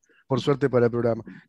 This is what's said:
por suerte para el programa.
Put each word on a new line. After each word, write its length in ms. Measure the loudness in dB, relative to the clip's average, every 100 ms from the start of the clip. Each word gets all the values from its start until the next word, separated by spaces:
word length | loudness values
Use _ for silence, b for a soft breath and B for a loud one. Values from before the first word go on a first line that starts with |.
| _ b b
por 140 | -2
suerte 280 | 0 0 2
para 180 | 2 2
el 40 |
programa. 320 | 2 -2 -2 -8 B